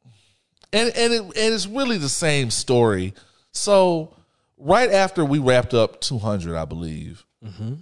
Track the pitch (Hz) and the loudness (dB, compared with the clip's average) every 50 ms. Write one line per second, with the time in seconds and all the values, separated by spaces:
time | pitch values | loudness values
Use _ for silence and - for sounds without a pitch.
0 | _ _ _ _ _ _ _ _ _ _ _ _ _ _ - 208 233 240 - - | _ _ _ _ _ _ _ _ _ _ _ _ _ _ -2 0 0 0 0 0
1 | 233 233 233 233 208 180 - 214 220 220 226 214 180 196 214 269 277 247 233 190 | 0 2 0 0 -2 -4 -4 -2 0 0 0 -2 -4 -6 -4 -4 -2 -2 -2 -2
2 | 143 139 - - 175 156 147 143 131 113 107 - - - 127 120 117 113 101 92 | -2 -4 -4 -2 0 0 0 0 0 -2 -4 -4 -2 2 2 4 4 4 2 0
3 | 92 95 101 - _ _ _ _ _ _ - - - 208 202 196 185 180 170 165 | -2 -6 -8 -12 _ _ _ _ _ _ -10 -6 0 2 4 4 4 4 2 -2
4 | 156 165 _ _ _ _ _ _ _ _ _ _ 139 143 185 226 254 226 202 196 | -4 -8 _ _ _ _ _ _ _ _ _ _ 0 2 4 4 4 4 4 2
5 | 196 185 - 180 160 143 139 156 135 127 127 123 - - - 117 110 101 - - | 2 2 0 0 0 2 0 2 2 4 4 4 2 2 2 2 2 2 0 -4
6 | - - 139 117 104 110 104 98 85 85 82 80 80 71 80 82 85 82 78 78 | -6 -6 -4 -4 -2 -2 -2 -2 -4 -4 -6 -6 -6 -6 -8 -8 -8 -8 -8 -10
7 | 78 82 82 - _ _ _ _ - 107 92 87 107 113 131 160 | -10 -12 -16 -18 _ _ _ _ -20 -18 -14 -10 -10 -10 -10 -12